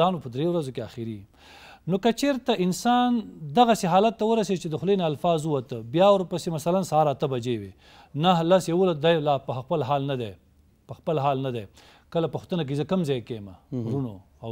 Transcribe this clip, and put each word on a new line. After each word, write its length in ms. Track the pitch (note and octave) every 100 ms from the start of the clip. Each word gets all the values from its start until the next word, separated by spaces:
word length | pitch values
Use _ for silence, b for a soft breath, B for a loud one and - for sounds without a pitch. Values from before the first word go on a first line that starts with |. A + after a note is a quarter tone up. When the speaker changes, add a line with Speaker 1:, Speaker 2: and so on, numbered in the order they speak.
Speaker 1:
دا 80 | F3
نو 80 | F3
په 100 | B2
درې 160 | B2 E3
ورځو 200 | F3 C3+ B2
کې 60 | G#2+
آخري. 300 | - A2+ G#2 G2 B B B B B -
نو 80 | G3
که 140 | A#3 A3+
چېرته 420 | C#4+ C4+ - G#3+
انسان 560 | F3+ F3+ A#3+ B3 B3 A#3+ G3+ F3 D3+ D3+
دغسې 280 | A#3+ G#3+ F3+
حالت 260 | F#3 A3+ -
ته 60 | G#3+
ورسېږي 360 | A3+ G3+ F3+
چې 60 | E3
د 80 | D3+
خولې 140 | F3 G3+
نه 40 | E3
الفاظ 340 | C#3+ F3+ E3 D#3
ووته، 320 | C#3+ A#2+ A#2+ A2+
بیا 140 | D3+ G3 G3
ورپسې 340 | F3 F3 - D#3+
مثلاً 260 | E3+ F#3 E3+
سهار 180 | D3+ D3+
اته 160 | C3+ D3
بجې 280 | B2+ A#2+ A2+
وي، 100 | G2 - b b b C#3
نهه، 200 | E3+ E3+ E3
لس، 180 | F#3 -
یولس، 280 | E3+ F#3+ D#3 D#3+
دی 80 | E3+ D3
لا 100 | C#3 -
په 160 | B2+
خپل 240 | B2 E3+ B2
حال 140 | C#3+ C#3
نه 60 | C3+
دی، 100 | A2 F#2 _ _ _ _ -
په 40 | -
خپل 220 | - D#3
حال 180 | C#3+ C3+ C3+
نه 60 | A#2+
دی. 80 | G2+ b b b _
کله 140 | E3 D#3+ C#3+
پوښتنه 320 | - F3+ C#3
کوي، 80 | C#3+
زه 40 | D3
کوم 120 | F#3
ځای 180 | D3+ C3 G#2+
کې 40 |
یم؟ 180 | A2+ G2 F#2 _
Speaker 2:
مهم. 160 | B2+ A2+
Speaker 1:
ورونو، 260 | C3+ B2+ F#2+ - _
او 60 | A#2